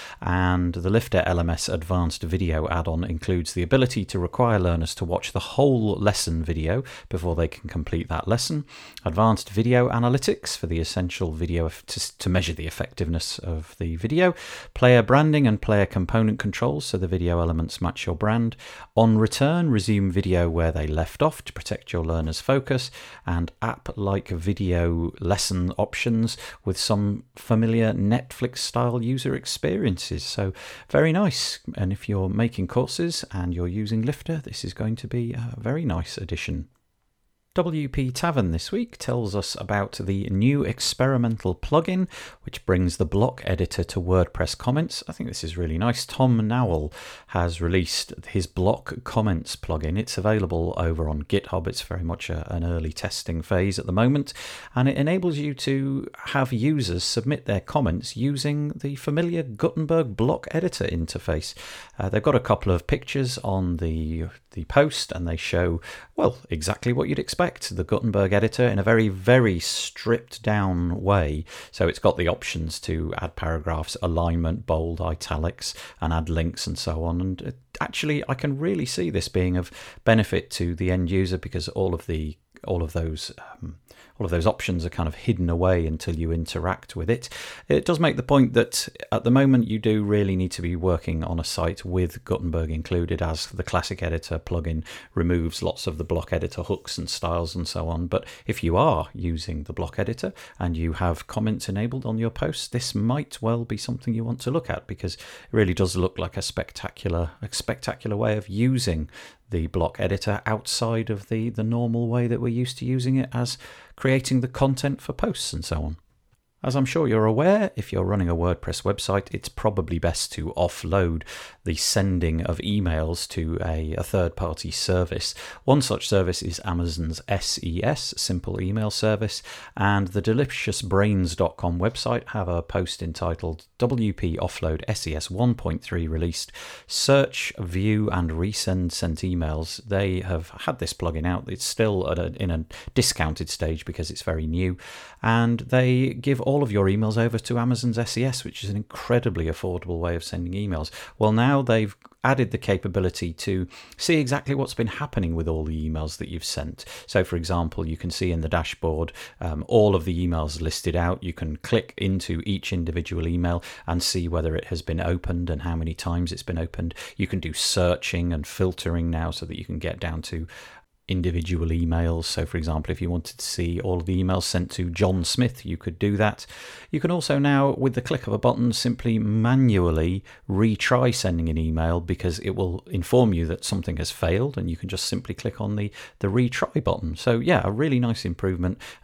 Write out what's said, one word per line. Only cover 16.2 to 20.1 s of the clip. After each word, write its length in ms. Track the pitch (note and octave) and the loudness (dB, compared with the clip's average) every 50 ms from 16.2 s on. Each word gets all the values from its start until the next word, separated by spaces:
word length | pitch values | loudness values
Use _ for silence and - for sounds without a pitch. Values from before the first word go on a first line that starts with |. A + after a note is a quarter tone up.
| A2 G#2+ G#2+ - | 4 2 2 0
controls 460 | - G#2 F#2+ - A#2 B2+ C#3+ D2 - | -2 -4 -2 0 0 0 0 -2 -4
so 140 | - - F2+ | -4 -2 -2
the 80 | F#2 | 0
video 340 | E2+ F2+ F2+ E2+ F2 F2 E2+ | 0 0 0 2 2 2 2
elements 400 | E2+ E2 E2 D#2+ E2 - - - | 2 2 2 2 0 -2 -2 -2
match 240 | F2 E2 D#2+ - - | -4 -4 -2 -4 -4
your 120 | - F2 | -4 -2
brand, 400 | D#2+ G#2+ G#2+ A2 A#2 A#2 A#2 - - - - - - - - - | 0 0 2 2 2 2 0 -2 -6 -12 -18 -18 -18 -16 -2 4
on 200 | - A2+ A2+ A2 | 6 6 8 8
return, 540 | A2 A2 A2 - - C#3 C#3+ E3 F3 E3+ D#3 | 6 6 4 4 2 2 2 4 4 4 4
resume 400 | B2 G#2+ F#2 A2 G#2+ G2+ G2 F#2+ | 4 4 4 4 2 4 2 2